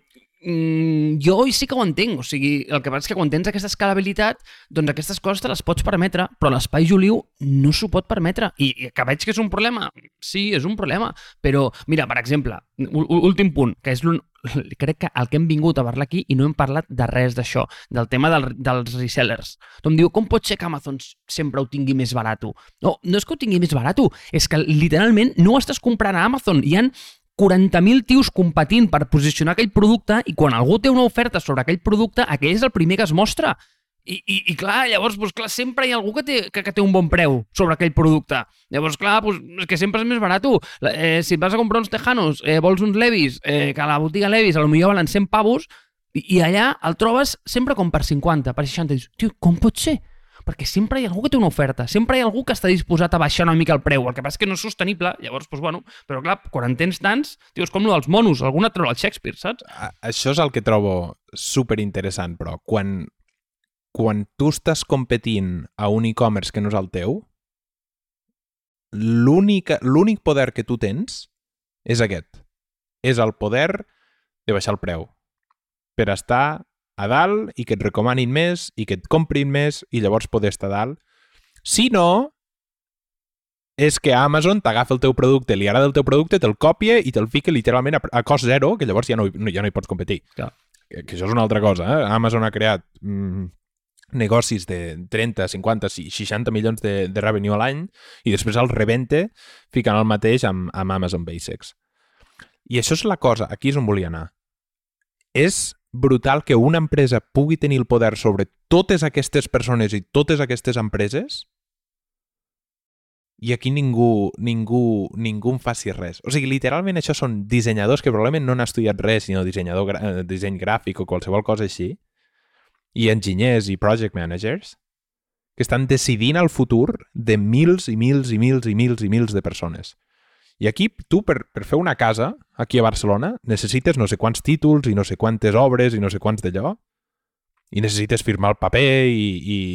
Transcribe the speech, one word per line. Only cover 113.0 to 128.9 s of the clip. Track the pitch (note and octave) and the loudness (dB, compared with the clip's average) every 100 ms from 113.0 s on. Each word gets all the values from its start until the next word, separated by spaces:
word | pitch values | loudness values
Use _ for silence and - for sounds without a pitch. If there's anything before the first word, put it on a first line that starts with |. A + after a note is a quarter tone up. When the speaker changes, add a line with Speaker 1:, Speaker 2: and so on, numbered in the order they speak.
| _ _ _ - | _ _ _ -10
Speaker 2:
i | A2+ | -4
aquí | A#2+ B2+ | -2 -2
ningú, | C#3+ C#3 A#2 A#2+ A2 G2 - | 0 0 4 4 4 0 -2
ningú, | A#2 A#2 A2 A#2+ A#2+ G#2+ F#2+ | -4 -2 0 0 2 0 -2
ningú | G2+ A2+ G#2+ A2+ | -6 -6 -4 -4
en | B2+ | -2
faci | B2 A#2 G2+ | -4 -6 -6
res. | F#2 F2 E2+ | -8 -10 -10
O | - | -6
sigui, | C#3+ C3 | -4 -2
literalment | C3+ B2+ D3 F#3+ F3 | -2 -2 -2 -2 -2
això | - | -2
són | D3+ C3 G#2+ G2+ | -2 -2 -4 0
dissenyadors | A#2+ A2+ G#2+ G#2 C#3 | 0 2 0 2 2
que | - | 2
probablement | G#2+ A#2 D#3 C3 | 2 2 0 0
no | B2+ | -2
han | |
estudiat | A#2+ - A2 G2 | -2 0 -2 0
res, | G2+ A2 - | 0 0 0
sinó | F#2+ | -2
dissenyador | F#2 F#2+ F2 F2+ G2 | -2 -4 -4 -2 -2
gra-, | G2 | -4
eh, | G#2 F#2 | -4 -6
disseny | F2+ F#2+ G2 F#2+ | -6 -6 -6 -6
gràfic | F#2 A2 - F#2+ | -2 -2 -4 -8
o | F#2 | -4
qualsevol | F2+ - G2 | -4 -2 -2
cosa | G#2+ G#2+ G2+ | 0 -2 -4
així, | - F2+ E3 _ _ _ _ _ _ _ _ _ - | -6 -8 -10 _ _ _ _ _ _ _ _ _ -2
i | A2 | 2
enginyers | A2 G2 F#2 B2 A#2+ G2 | 2 0 0 2 2 0
i | F#2+ | -2
project | G2+ A2+ G#2+ F#2+ | 0 0 -2 -6
managers, | E2+ F2 G#2 E3 - - _ _ _ _ _ _ _ - | -6 -6 -6 -6 -10 -20 _ _ _ _ _ _ _ -6
que | |
estan | B2 B2 C3 | -2 0 2
decidint | C3+ - A2+ A#2 E3 | 0 2 0 2 2
el | E3+ | 2
futur | - B2+ A2+ C3 - - | 2 2 2 2 -2 -8
de | - A2+ G#2+ | -6 0 2
mils | G2+ A#2+ E3 F3+ D3+ | 2 4 4 2 0
i | A2 | 0
mils | A#2+ C#3 B2+ | 2 2 0
i | A2 | 0
mils | B2 C3 A#2 | 2 2 0
i | |
mils | G#2 B2 | 0 2